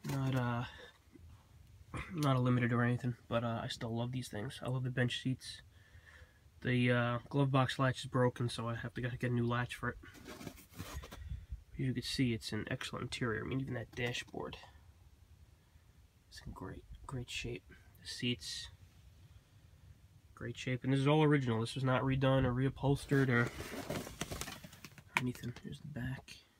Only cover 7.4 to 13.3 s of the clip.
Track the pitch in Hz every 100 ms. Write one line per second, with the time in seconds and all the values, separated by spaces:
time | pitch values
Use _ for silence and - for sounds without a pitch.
7.4 | 139 135 127 - 131 - 127 127 123 -
8.4 | 120 - 117 113 120 - 123 120 127 120
9.4 | 117 120 120 - 120 - - - - -
10.4 | - - - - - - - - - -
11.4 | - - - - 131 120 - - 127 110
12.4 | - 107 - 131 - - 123 - 120